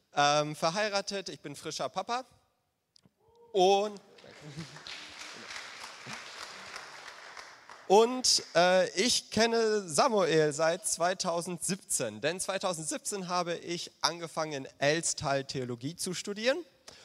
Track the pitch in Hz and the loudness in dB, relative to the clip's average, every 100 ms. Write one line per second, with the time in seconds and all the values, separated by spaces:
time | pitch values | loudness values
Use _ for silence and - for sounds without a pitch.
0 | _ - 147 147 151 151 165 196 214 196 | _ 2 4 4 0 0 0 0 0 -2
1 | 196 196 185 143 151 139 160 - 139 190 | -2 -6 -8 -12 -12 -10 -10 -6 -6 -6
2 | 196 247 254 _ _ _ _ _ _ _ | -4 -6 -6 _ _ _ _ _ _ _
3 | _ _ _ _ - 196 185 196 208 202 | _ _ _ _ -4 2 4 4 2 -6
4 | - - - - 151 143 156 - - - | -18 -20 -20 -18 -16 -14 -14 -16 -16 -14
5 | - - - 113 113 - - - - - | -16 -16 -16 -16 -14 -14 -14 -14 -16 -16
6 | 127 - - - - - - - - - | -14 -14 -14 -14 -14 -14 -14 -16 -16 -16
7 | - - - - - - - - - 196 | -18 -18 -18 -18 -18 -20 -20 -18 6 8
8 | 233 254 - - - 165 180 185 175 - | 8 4 2 2 4 6 6 6 4 2
9 | 233 - - 214 233 233 220 214 180 143 | 2 2 0 2 4 4 2 0 0 2
10 | 277 214 170 160 151 143 160 180 - - | 4 4 4 4 4 2 0 0 -4 0
11 | 175 190 185 170 170 175 - 190 - - | 0 0 -2 -4 -4 -6 -4 -6 -4 -4
12 | 117 107 143 185 - 190 190 160 151 269 | -4 -2 -4 -2 -4 -2 -2 -4 -6 -6
13 | - 202 175 180 175 170 - 175 - - | -6 -6 -2 -2 -2 -4 -6 -8 -8 -2
14 | 147 170 165 165 156 143 135 - 139 165 | 0 0 -6 -6 -4 -4 -8 0 2 2
15 | - - 151 139 135 143 123 120 135 175 | 0 -2 0 -2 -2 -6 -6 -6 -8 -8
16 | 185 170 - 202 233 320 320 _ - - | -8 -6 -8 -2 0 0 -4 _ -20 -20